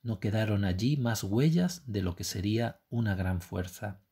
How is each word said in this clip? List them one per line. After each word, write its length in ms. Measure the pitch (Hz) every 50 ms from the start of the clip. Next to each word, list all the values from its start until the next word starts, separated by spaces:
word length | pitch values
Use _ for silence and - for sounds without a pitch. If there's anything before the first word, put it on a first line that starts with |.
No 180 | - 117 110 -
quedaron 460 | - 104 101 110 110 107 104 98 101
allí 320 | 95 90 92 107 127 147
más 260 | 143 120 117 113 - -
huellas 600 | 98 101 117 143 160 160 170 180 180 180 - -
de 160 | 123 101 101
lo 140 | 95 92 87
que 80 | - -
sería 580 | - - - 92 104 107 113 117 113 - _ _ _
una 260 | 123 117 117 104 95
gran 260 | 92 92 92 92 90
fuerza. 600 | - - 95 92 90 90 - - - 101 95 - _ _